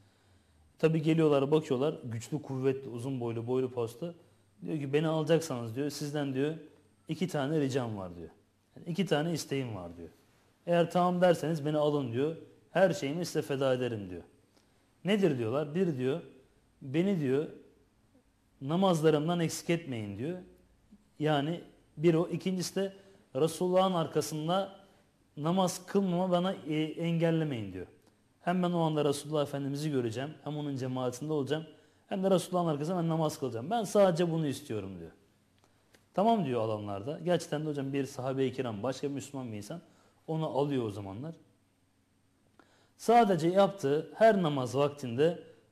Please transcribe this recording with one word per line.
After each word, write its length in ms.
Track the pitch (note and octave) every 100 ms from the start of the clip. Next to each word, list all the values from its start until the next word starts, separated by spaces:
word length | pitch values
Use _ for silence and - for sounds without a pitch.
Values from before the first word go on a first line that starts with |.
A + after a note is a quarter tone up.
| _ _ _ _ _ _ _ _
Tabii 240 | D#3+ D#3+
geliyorlar, 480 | D#3 D#3+ D#3 C#3 C#3
bakıyorlar. 500 | D3+ D3+ B2 D3+ -
Güçlü, 380 | B2 A2+ - D3+
kuvvetli, 460 | - C3 C3+ C3+ C3+
uzun 320 | A#2 C3 C3
boylu, 260 | A#2 A#2 A#2
boylu 240 | C3 B2+
postlu. 440 | B2 A2+ - E3+ E3+ - _ _ _ F3
Diyor 120 | D#3+
ki, 140 | C#3
"Beni 140 | C#3+ D#3+
alacaksanız," 720 | D#3+ D3+ D#3+ D#3+ B2 A#2 A#2+
diyor, 140 | D3
"sizden," 440 | - D3 D3+ C#3
diyor, 200 | C3 D3 D#3+ - - _ _ -
"iki 200 | D#3 F3+
tane 320 | D3+ C3+ D#3+
ricam 360 | C3+ C3 A#2 G#2
var," 200 | F#2 E2+
diyor. 140 | D#2+ - _ _ _ -
Yani, 120 | E3+
"iki 180 | E3+ F3+
tane 260 | D3+ E3
isteğim 420 | D3+ - C3+ B2
var," 220 | G2 E2+ E2+
diyor. 120 | E2+ - _ _ _ _ -
"Eğer 240 | E3+ E3+
tamam 300 | F3+ F3+ F3+
derseniz 460 | F3+ E3+ D3 D#3+ D3
beni 100 | D3+
alın," 360 | D3 D3 B2+
diyor. 240 | A#2 D3+ E3 - - _
"Her 220 | E3+ F#3+
şeyimi 340 | - C#3 E3 E3+
size 160 | D#3
feda 320 | - C#3 C3+
ederim," 360 | B2+ B2 G#2+ F#2+
diyor. 120 | F2 - _ _ _ _ _ _ _
"Nedir?" 340 | E3+ G#3 F#3 B2+
diyorlar. 360 | A2 C3+ D3+
"Bir," 240 | E3+ F3+ C3
diyor, 240 | B2+ E3 - - _ _ _ _
"Beni," 380 | C3+ D3+ F#3+ F#3
diyor, 260 | C3+ C3+ E3+ - - _ _ _ _ _ _ _ _ _
"namazlarımdan 800 | C3+ F3 G3 E3 D#3 D3+ D#3+ F3
eksik 300 | D#3+ - -
etmeyin." 480 | E3+ C#3+ A#2 G#2 G2+
diyor. 200 | C#3+ F3+ - - _ _ _ - _ -
Yani 420 | D3+ D3 D3 F3 - - _ -
bir 180 | E3+
o, 140 | D#3+ F3
ikincisi 460 | E3 F#3+ F#3 E3 F#3
de 160 | G3 - - - _
Resulullah'ın 600 | C3 D#3+ D#3+ F3+ F#3 F#3+
arkasında 840 | F3 D3+ D#3 - D#3 D#3 F#3+ G3 - - _ _ _ _ -
namaz 500 | D3+ F#3+ F3+ - -
kılmama 440 | G3+ G3 F3 F#3
bana, 220 | F3 F#3
e, 300 | - D3 D#3
engellemeyin 880 | D#3 - E3+ E3 E3 E3 D#3 A#2+ G2
diyor. 140 | F#2 E2+ _ _ _ _ _
Hem 220 | F3 F#3
ben 100 | F3
o 80 | F3
anda 240 | D#3+ D3+
Resulullah 380 | C#3+ C#3 D3 D3+
Efendimiz'i 480 | C#3+ C#3 C#3 C#3+ D#3
göreceğim, 400 | C3+ A#2+ A2+ D3 D3
hem 120 | D3 D3
onun 200 | D3 C3+
cemaatinde 560 | B2+ B2+ B2+ B2 D3+
olacağım, 340 | D3+ B2+ D3+ D#3+ - _ _ _
hem 140 | G3+
de 80 | F#3+
Resulullah'ın 380 | F3+ - F3+ E3+
arkasında 280 | C#3+ D#3 F#3
ben 120 | E3
namaz 300 | D#3+ D#3 -
kılacağım. 320 | C3 A2 C#3
"Ben 140 | A#3
sadece 460 | F#3 G#3 F#3+ E3+ F3
bunu 160 | D#3+ D3+
istiyorum." 520 | B2+ - G#2+ F#2+ F#2
diyor. 120 | D#2+ - _ _ _ _ _ _ _ _ _
"Tamam." 300 | - A3 A3+
diyor 160 | C#3 A#2+
alanlarda. 600 | A2 G#2+ G#2 G2 A2 E3+
Gerçekten 400 | E3 E3+ - D3+
de 40 | D#3
hocam 240 | C#3+ C3+
bir 140 | C#3 C3+
sahabe-i 460 | - C3 C3+ C3
kiram, 300 | B2+ B2 G2+
başka 260 | B2 C3 C#3+
bir 60 |
Müslüman 380 | C#3 - C3+ B2
bir 40 | G#2+
insan 240 | G2+ E3+ - _ _ _ -
onu 200 | D#3+ D#3
alıyor 380 | C3 D3 C3+
o 60 | A2
zamanlar. 440 | G2+ G2+ G2+ D#3 D#3+ _ _ _ _ _ _ _ _ _ _ _ _ _ _ _ _
Sadece 520 | - A#3+ G#3 E3+ E3+
yaptığı 640 | F#3 G3 - C#3 D3+ D#3+
her 280 | - A3+ G3+
namaz 340 | D#3+ C#3 B2 C3
vaktinde 760 | C#3+ C#3+ B2 A#2 D#3+ E3+ - - _